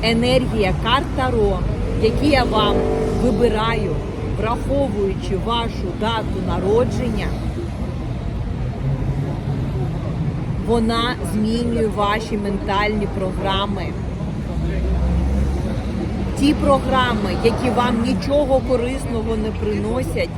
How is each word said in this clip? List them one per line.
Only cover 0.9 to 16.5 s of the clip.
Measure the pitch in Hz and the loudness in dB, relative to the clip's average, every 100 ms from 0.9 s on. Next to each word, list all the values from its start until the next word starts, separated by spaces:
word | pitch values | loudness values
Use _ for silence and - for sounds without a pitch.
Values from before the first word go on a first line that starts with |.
| 254 - - | 2 2 -2
Таро, | 254 240 202 185 - - - - | 0 2 2 2 0 0 0 2
які | 220 220 294 | 2 2 4
я | 277 | 4
вам | 240 220 208 196 196 - - - | 4 2 2 2 2 0 0 2
вибираю, | 240 226 233 214 226 226 214 240 - - - - | 2 4 2 2 0 0 0 -2 -4 -6 -4 -2
враховуючи | 220 233 - 180 277 202 196 185 - 190 180 | -2 -2 0 0 0 0 0 -2 -2 -2 0
вашу | 233 233 - 185 170 | -2 -2 -4 -4 -2
дату | 208 226 208 190 180 | -2 -2 -2 -2 -2
народження, | 170 180 220 254 - 240 208 180 - - - 196 - - - - - - - - - - - 135 135 - - 143 - - - - - - - - - - - - - - | 0 2 4 2 0 -2 -2 -2 -2 -4 -4 -6 -4 -6 -4 -6 -4 -4 -4 -4 -4 -4 -2 -2 0 -2 -2 -2 -4 -2 -2 -2 -2 -2 -2 -4 -2 -2 -2 -2 -2 2
вона | 233 226 226 233 247 - | 2 2 2 0 -2 -2
змінює | 208 214 226 240 233 220 | 0 0 0 0 0 0
ваші | 196 202 214 220 214 | 2 0 0 -2 -2
ментальні | 202 196 - 196 208 214 202 202 | -2 -2 0 0 0 0 -2 -2
програми. | 190 185 190 190 202 202 165 - - - - - - - 160 160 165 170 175 180 180 202 202 - - - - 190 - - - - | -2 -2 0 0 0 -2 -4 -4 -6 -4 -4 -4 -4 -2 0 0 2 2 2 2 2 2 2 0 -2 -2 -2 -4 -2 -2 -2 2
Ті | 277 | 2